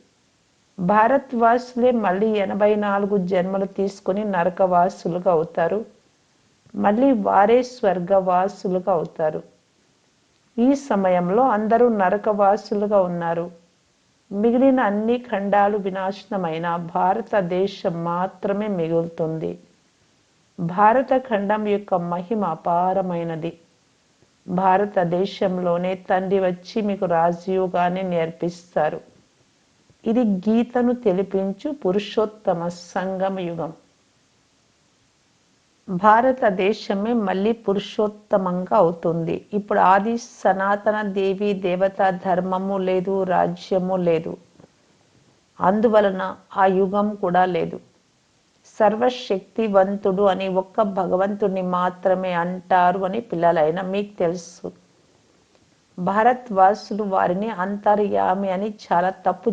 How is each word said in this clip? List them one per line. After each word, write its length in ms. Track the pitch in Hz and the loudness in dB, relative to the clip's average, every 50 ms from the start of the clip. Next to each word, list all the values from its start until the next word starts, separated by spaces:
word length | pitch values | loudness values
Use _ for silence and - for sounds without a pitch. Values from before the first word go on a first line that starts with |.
| _ _ _ _ _ _ _ _ _ _ _ _ _ _ _ 190 | _ _ _ _ _ _ _ _ _ _ _ _ _ _ _ -4
భారత్వాసులే 1120 | 180 180 208 214 220 233 269 277 269 - 247 226 233 226 240 254 247 - - 240 240 254 | -2 2 4 4 4 4 2 0 -2 -4 -2 2 4 4 4 2 0 -4 -2 0 2 2
మళ్ళీ 360 | 247 226 208 185 180 196 220 | 2 2 0 0 0 2 0
ఎనభై 480 | 220 214 208 190 202 208 196 208 208 214 | 0 0 0 -2 -2 0 2 2 2 2
నాలుగు 420 | 208 208 202 196 202 202 196 208 | 2 0 0 0 0 0 0 0
జన్మలు 480 | 202 180 180 196 180 180 190 196 196 196 | -2 0 0 0 -2 0 -2 -2 -4 -4
తీసుకుని 580 | 196 - - 196 196 196 - - - 190 208 214 | -4 -4 -4 -4 -4 -4 -6 -4 -4 -2 -2 -4
నరకవాసులుగా 1080 | 208 190 170 175 180 180 - 190 180 180 175 175 190 196 - - 185 170 180 180 196 | -2 -2 0 0 -2 0 2 2 4 4 4 2 2 0 -4 -6 -4 -4 0 0 2
అవుతారు. 540 | 175 156 165 165 - 185 165 170 190 214 226 - - _ _ _ _ _ _ _ _ _ _ _ _ _ _ _ - | 2 2 0 -2 -2 -2 -2 0 -2 -4 -6 -8 -16 _ _ _ _ _ _ _ _ _ _ _ _ _ _ _ -6
మళ్ళీ 360 | 202 202 202 208 233 277 277 | -2 0 2 2 4 4 4
వారే 520 | 254 208 196 196 196 190 202 214 233 254 247 | 2 2 2 2 4 4 4 6 4 2 2
స్వర్గవాసులుగా 1300 | 247 - - 226 190 180 185 175 180 196 196 185 185 180 180 190 202 196 - - 190 180 185 180 202 | -2 -6 -2 -2 0 0 0 0 2 2 2 2 2 2 2 0 0 -4 -6 -4 -4 -4 -2 0 0
అవుతారు. 520 | 185 156 147 165 - - 160 156 - - - - _ _ _ _ _ _ _ _ _ _ _ _ _ _ _ _ _ _ _ _ _ 233 | -2 -2 -2 -6 -6 -4 -4 -2 -4 -6 -10 -14 _ _ _ _ _ _ _ _ _ _ _ _ _ _ _ _ _ _ _ _ _ 2
ఈ 160 | 233 269 285 | 2 2 2
సమయంలో 760 | 277 - - 240 202 190 185 180 180 175 175 190 240 269 262 | 0 0 -2 0 2 2 2 2 2 2 2 2 2 2 2
అందరూ 400 | 214 214 220 208 226 233 240 247 | 2 0 2 2 4 4 4 4
నరకవాసులుగా 1120 | 220 202 185 180 202 208 - 226 208 202 202 196 208 202 - - 220 202 214 208 214 196 | 4 2 2 0 0 0 0 -2 0 4 4 4 4 2 0 -4 -4 -2 0 2 2 2
ఉన్నారు. 580 | 180 180 175 170 170 165 170 170 170 180 - - _ _ _ _ _ _ _ _ _ _ _ _ _ _ | 2 2 -2 -4 -4 -4 -4 -4 -6 -8 -12 -18 _ _ _ _ _ _ _ _ _ _ _ _ _ _
మిగిలిన 480 | 190 202 214 233 233 247 269 269 262 262 | -4 0 0 2 4 4 4 4 4 4
అన్ని 380 | 240 202 202 208 220 226 247 | 2 0 0 -2 -2 -2 -2
ఖండాలు 600 | 247 247 - 220 196 196 202 202 202 202 202 208 | -2 -4 -6 -6 -4 -2 0 2 2 4 2 2
వినాశనమైన 960 | 208 185 190 185 190 185 190 196 - - - 214 190 180 160 160 165 170 175 170 | -2 -4 -4 -6 -4 -4 -6 -6 -8 -10 -8 -6 -4 -4 -4 -4 -4 -4 -4 -4
భారతదేశం 1300 | 170 170 170 - 180 180 185 202 226 208 - 226 208 180 170 180 180 196 196 196 - - 190 165 170 170 | -4 -6 -6 -2 0 0 2 0 -2 -2 -2 -2 -2 0 0 0 -2 -2 -2 -4 -4 -4 -4 -4 -4 -4
మాత్రమే 640 | 170 170 180 185 190 - - - 202 196 202 214 | -4 -2 -2 -4 -4 -6 -6 -4 -4 -2 -2 -2
మిగులుతుంది. 920 | 214 196 170 160 160 165 165 165 170 170 - 165 156 160 160 175 175 175 - - _ _ _ _ _ _ _ _ _ _ _ _ _ _ _ _ _ _ - | -4 -2 -2 -2 0 0 0 -2 -2 -4 -4 -4 -4 -4 -6 -6 -8 -8 -10 -14 _ _ _ _ _ _ _ _ _ _ _ _ _ _ _ _ _ _ -8
భారత 580 | 175 170 180 202 208 220 233 262 254 - 262 | -6 -4 0 4 4 4 4 4 2 0 0
ఖండం 500 | 254 254 - 226 196 202 196 214 214 214 | -2 0 -2 -2 -2 0 -2 -2 -2 0
యొక్క 260 | 208 202 202 208 - 190 | -2 -2 -2 -2 -2 -2
మహిమ 520 | 175 175 170 175 180 180 - 233 214 196 | -2 -2 -4 -6 -8 -6 -6 -4 -4 -2
అపారమైనది. 1120 | 170 160 - - 185 170 175 180 185 190 196 185 185 175 170 170 170 160 156 160 165 - - _ _ _ _ _ _ _ _ _ _ _ _ _ _ _ _ _ | -4 -4 -4 -2 0 0 2 2 2 0 0 -2 -2 -4 -4 -4 -6 -6 -6 -8 -8 -10 -12 _ _ _ _ _ _ _ _ _ _ _ _ _ _ _ _ _
భారతదేశంలోనే 1500 | - 180 180 190 190 185 196 208 202 - 190 175 170 175 175 196 196 - - 208 185 185 180 180 175 170 175 180 185 190 185 - - | -4 -2 2 4 4 4 4 2 2 0 0 0 0 0 0 -2 -2 -2 -2 -2 -2 0 -2 -2 -2 0 0 -2 -2 -4 -6 -2 -2
తండ్రి 300 | 190 185 190 185 196 190 | -2 0 0 0 0 0
వచ్చి 420 | 190 180 180 180 - - - 226 | 0 0 -2 -4 -10 -8 -6 -4
మీకు 240 | 208 202 196 202 190 | -2 -2 -2 -2 -2
రాజయోగాన్ని 1000 | 175 170 165 165 175 175 175 - 190 190 185 185 185 185 175 180 180 180 190 190 | 0 2 2 2 2 0 -2 -4 -4 -2 0 0 0 0 0 0 0 -2 -2 -4
నేర్పిస్తారు. 960 | 180 175 165 160 165 165 - 165 175 175 - - _ _ 175 151 156 - - - - _ _ _ _ _ _ _ _ _ _ _ _ _ _ _ _ _ _ - | -2 -2 -2 -2 -4 -4 -6 -6 -6 -6 -8 -16 _ _ -2 0 0 -2 -6 -12 -18 _ _ _ _ _ _ _ _ _ _ _ _ _ _ _ _ _ _ -4
ఇది 180 | 220 214 247 247 | -2 0 2 2
గీతను 720 | 208 190 180 175 214 220 233 240 240 - 247 240 247 247 | 2 0 0 0 0 2 2 0 0 -2 0 0 0 0
తెలిపించు 800 | 247 - - 180 190 190 190 - 190 190 196 196 - - 302 | 0 0 0 0 0 -2 -2 -2 -2 -2 -4 -6 -6 -8 -8
పురుషోత్తమ 960 | 294 - - 185 185 208 202 - - 226 214 214 - - - 196 175 170 170 | -8 -4 -2 -2 0 0 -2 -2 -2 -2 -2 -2 -4 -6 -4 -2 -2 -2 -4
సంగమ 720 | 175 175 - - - - 196 185 190 190 185 190 196 190 185 | -6 -8 -10 -16 -10 -8 -6 -6 -4 -4 -4 -4 -4 -4 -4
యుగం. 340 | 175 170 170 165 151 165 160 - _ _ _ _ _ _ _ _ _ _ _ _ _ _ _ _ _ _ _ _ _ _ _ _ _ _ _ _ _ _ _ _ _ _ _ _ _ _ _ _ _ - | -6 -6 -6 -8 -8 -10 -10 -16 _ _ _ _ _ _ _ _ _ _ _ _ _ _ _ _ _ _ _ _ _ _ _ _ _ _ _ _ _ _ _ _ _ _ _ _ _ _ _ _ _ -8
భారతదేశమే 1200 | 185 175 196 214 214 233 247 262 254 254 254 214 185 190 185 202 226 220 - - 208 196 208 233 247 | -4 2 4 6 6 6 4 2 2 2 0 0 0 2 0 0 0 -2 -4 -4 -4 -2 -2 -2 -2
మళ్ళీ 380 | 233 202 185 185 190 196 226 | 0 0 -2 -2 0 0 0
పురుషోత్తమంగా 1300 | 233 233 - 202 196 202 202 - - - 214 208 208 - - _ 208 196 190 180 180 180 185 - 226 | -2 -2 -2 -2 -2 -2 -4 -4 -2 -2 -2 -2 -2 -8 -4 _ 0 0 0 0 -2 -4 -2 2 4
అవుతుంది. 680 | 214 175 170 175 - - 170 165 165 165 165 170 - - _ 208 | 4 4 4 2 0 -2 -2 -2 -2 -2 -4 -4 -6 -6 _ -6
ఇప్పుడు 260 | 208 208 - 208 196 | -6 -4 0 2 4
ఆది 380 | 185 180 190 202 202 226 233 | 4 6 4 4 2 0 -4
సనాతన 840 | 233 - - - - - 202 185 190 190 202 208 202 - 220 214 214 | -6 -8 -12 -14 -2 0 0 2 2 0 -2 -2 0 0 -2 -2 -2
దేవి 520 | 208 202 190 202 190 196 190 190 208 208 202 | -4 -4 -2 -2 -2 -2 -2 -2 -2 -2 -2
దేవతా 560 | 190 190 180 180 180 196 196 196 - 196 190 | -2 -2 -2 0 0 0 -2 0 0 0 0
ధర్మము 680 | 185 185 - 190 175 180 180 190 185 185 190 196 196 | 0 -2 -2 -2 0 0 0 -2 -4 -4 -2 -4 -4
లేదు, 460 | 190 185 185 185 185 180 196 196 196 190 | -2 -2 0 0 0 0 -2 -2 -2 0
రాజ్యము 720 | 185 175 175 175 175 175 - - - 196 185 180 185 190 | 0 2 2 2 0 -2 -6 -6 -2 -2 -2 0 0 -2
లేదు. 420 | 185 175 170 165 160 - 175 180 - - _ _ - - _ _ _ _ _ _ _ _ _ _ _ _ _ _ _ _ _ _ - | 0 0 0 0 0 -2 -6 -10 -12 -16 _ _ -20 -20 _ _ _ _ _ _ _ _ _ _ _ _ _ _ _ _ _ _ -2
అందువలన 720 | 170 180 202 220 226 226 214 214 214 196 190 185 190 190 - - _ _ - | 0 0 2 2 2 4 4 4 4 2 0 -2 -6 -8 -8 -12 _ _ 0
ఆ 80 | 202 190 | 2 2
యుగం 500 | 196 185 190 196 185 202 208 208 214 208 | 4 4 2 2 2 0 0 0 -2 -2
కూడా 300 | 202 196 175 175 180 185 | -4 -4 0 2 2 2
లేదు. 340 | 185 175 165 170 170 170 - - _ _ _ _ _ _ _ _ _ _ _ _ _ _ _ _ | 2 0 -2 -4 -4 -6 -10 -14 _ _ _ _ _ _ _ _ _ _ _ _ _ _ _ _
సర్వశక్తివంతుడు 1600 | - _ - 220 202 - 220 247 254 247 - - - 202 190 - - _ - 226 214 196 190 190 196 202 202 - 196 185 190 208 | -20 _ 2 2 2 2 2 0 -2 -2 -4 -4 -4 -4 -4 -4 -6 _ -4 -2 2 4 4 4 4 0 -2 -2 -2 0 2 2
అని 240 | 196 185 190 190 | 2 2 0 -2
ఒక్క 340 | 190 185 185 185 - - 233 | -2 -2 -2 -4 -2 -2 -2
భగవంతుణ్ణి 800 | 214 202 190 196 180 180 185 180 196 208 208 202 214 196 190 190 | -2 0 -2 -2 -2 0 0 0 0 -2 -2 -2 -2 -2 -2 -2
మాత్రమే 720 | 185 180 180 180 180 185 180 180 - 190 185 185 185 185 175 | -2 -2 -2 0 -2 -2 -4 -2 0 0 0 0 0 -2 -2
అంటారు 640 | 170 170 180 185 185 - - 190 180 180 180 185 196 | -2 -2 -4 -6 -8 -2 0 2 4 4 4 2 0
అని 220 | 190 180 196 233 | -2 -4 -4 -6
పిల్లలైన 600 | 233 - 180 165 170 170 170 165 151 156 165 185 | -6 -6 -4 0 2 2 4 4 2 2 0 -2
మీకు 380 | 185 185 190 202 208 202 - - | -4 -4 -4 -4 -6 -6 -4 -4
తెలుసు. 520 | 180 165 180 180 - - - - - 175 - _ _ _ _ _ _ _ _ _ _ _ _ _ _ _ _ _ _ _ _ _ _ _ _ 185 | -2 -2 -2 -6 -10 -16 -18 -16 -14 -16 -16 _ _ _ _ _ _ _ _ _ _ _ _ _ _ _ _ _ _ _ _ _ _ _ _ -6
భారత్వాసులు 1040 | 180 185 196 214 220 247 247 247 - - 196 190 185 190 214 196 - - 214 208 214 | -4 0 0 4 4 4 2 2 -4 -4 4 4 6 6 4 2 -4 -6 -6 -4 -4
వారిని 460 | 196 190 190 196 175 180 190 214 226 | -2 0 0 0 0 0 -2 -4 -4
అంతర్యామి 1000 | 208 175 185 202 202 202 - 208 214 208 208 196 202 190 196 190 185 196 202 190 | -4 -4 -4 -4 -4 -2 0 2 2 2 2 0 0 0 0 0 0 0 -2 -2
అని 220 | 180 190 208 220 208 - - - 185 | -2 -4 -4 -6 -8 -10 -6 -2 0
చాలా 160 | 175 180 190 | 0 0 0
తప్పు 420 | 190 - - 185 190 - - 233 | -2 -2 -4 -4 -4 -2 -2 -4